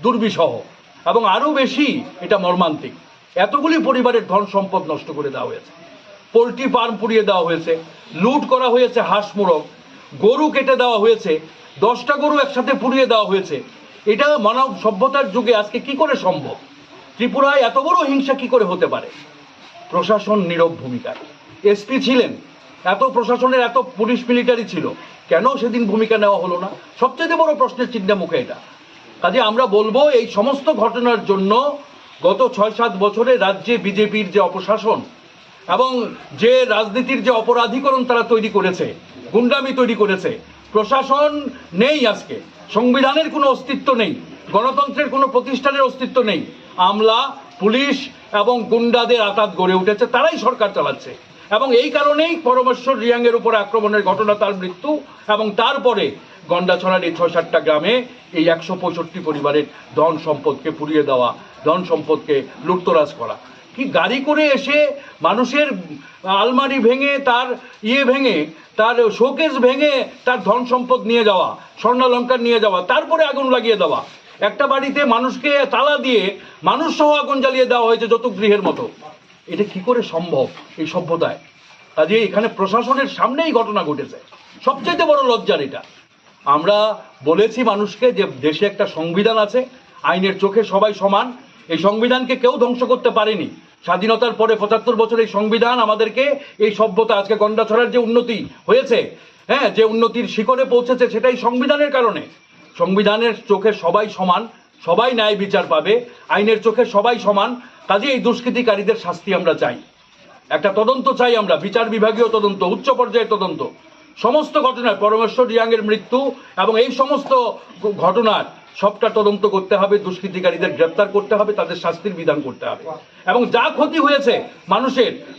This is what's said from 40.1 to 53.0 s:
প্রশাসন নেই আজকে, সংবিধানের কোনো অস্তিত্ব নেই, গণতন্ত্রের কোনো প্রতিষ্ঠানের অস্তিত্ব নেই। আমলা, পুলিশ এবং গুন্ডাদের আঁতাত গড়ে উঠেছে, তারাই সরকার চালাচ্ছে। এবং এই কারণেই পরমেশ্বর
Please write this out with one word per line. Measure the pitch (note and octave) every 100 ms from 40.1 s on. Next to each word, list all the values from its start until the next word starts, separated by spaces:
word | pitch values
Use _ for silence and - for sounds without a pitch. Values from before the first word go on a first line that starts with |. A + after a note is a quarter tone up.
| F#3 D#3 A2 - - -
প্রশাসন | G#3+ G#3 C4 C4+ C#4+ D4 D4 C4 - - F3
নেই | C4 D4+ A3+
আজকে, | F#3+ - A#2+ - - - G#3
সংবিধানের | B3 C4+ C4+ D4 D#4 D4+
কোনো | C#4
অস্তিত্ব | B3 - C4+ - A#3
নেই, | F#3 B2+ - - -
গণতন্ত্রের | G3+ B3+ C#4 C#4+ A3+ C#4+
কোনো | C4+ C4
প্রতিষ্ঠানের | A#3+ C4+ B3+ C#4 C#4 C4
অস্তিত্ব | - B3+ B3+ A3
নেই। | D#3+ A2 - - - G3+
আমলা, | G#3 A3 A3+ C4+ - - -
পুলিশ | G3 B3+ C#4 C#4+ - - - G3+
এবং | G#3+ B3 G3
গুন্ডাদের | A#3 A#3 A#3+ A3+ A#3+ G3+
আঁতাত | G3+ G#3 E3+
গড়ে | F#3 F#3
উঠেছে, | F#3+ G#3 B3 B3
তারাই | D#4+ D4+ A3+
সরকার | A#3+ G3+ F#3
চালাচ্ছে। | C#3+ - C3 A2 - - - G#3+
এবং | C4+ A#3+
এই | C#4+ D4
কারণেই | D4 D4 E4 E4 B3
পরমেশ্বর | B3+ B3 B3 C4+ A#3